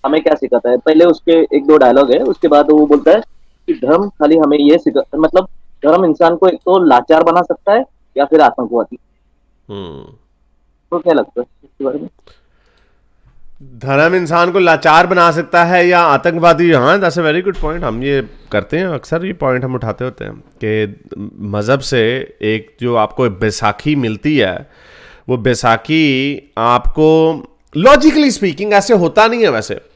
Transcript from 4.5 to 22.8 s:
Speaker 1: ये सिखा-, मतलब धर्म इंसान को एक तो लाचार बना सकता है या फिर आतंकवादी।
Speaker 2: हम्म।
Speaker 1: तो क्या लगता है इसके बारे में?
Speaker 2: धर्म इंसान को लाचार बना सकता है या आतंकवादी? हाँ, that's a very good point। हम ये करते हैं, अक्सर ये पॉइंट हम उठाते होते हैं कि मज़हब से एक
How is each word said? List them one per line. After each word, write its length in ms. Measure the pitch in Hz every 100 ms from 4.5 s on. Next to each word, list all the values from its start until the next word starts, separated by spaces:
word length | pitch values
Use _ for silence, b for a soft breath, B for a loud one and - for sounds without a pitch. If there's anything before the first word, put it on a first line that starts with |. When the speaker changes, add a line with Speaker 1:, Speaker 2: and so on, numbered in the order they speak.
| 147
Speaker 1:
ये 200 | 147 165
सिखा-, 400 | 160 147 - 147
मतलब 260 | 160 185 190 - - - 147
धर्म 180 | 175
इंसान 320 | 180 147 170 170
को 120 | 185
एक 60 |
तो 300 | 135 - 190
लाचार 380 | 170 123 123 160
बना 200 | 165 175
सकता 300 | 175 - -
है 120 | 220 262 _ _ 135
या 80 |
फिर 160 | 139 156
आतंकवादी। 580 | 131 - 113 117 107 123 _ _ _ _ _ _ -
Speaker 2:
हम्म। 420 | 101 90 71 50 _ _ _ _ _ _ _ _
Speaker 1:
तो 80 | 170
क्या 140 | 170
लगता 280 | 147 101 120
है 60 | 123 _
इसके 200 | _ _
बारे 140 | 135 120
में? 100 | - _ _ _ _ _ _ _ _ _ _ _ _ - - -
Speaker 2:
धर्म 520 | 139 120 131 139 160
इंसान 380 | 185 165 170 175
को 60 | 190
लाचार 480 | 175 156 160 160 175
बना 240 | 180 170
सकता 340 | 156 160 170
है 240 | 170 180 175
या 120 | 175
आतंकवादी? 720 | 170 139 175 165 170 156 175
हाँ, 280 | 143 131 196
that's 180 | 180 156
a 40 |
very 200 | 160 160
good 140 | 190 175
point। 260 | 151 170
हम 180 | 147 110
ये 260 | 139 139 113 - -
करते 240 | 104 98 160
हैं, 100 | 185
अक्सर 400 | 143 - 165 190
ये 60 |
पॉइंट 320 | 175 139 127
हम 100 | 131
उठाते 300 | 127 110 101
होते 200 | 127 -
हैं 200 | 104 107 _ _
कि 360 | 110 107 104 101 - - 101 -
मज़हब 420 | 104 104 104 135
से 200 | - 127 113 131 - _
एक 340 | 107 110 110 _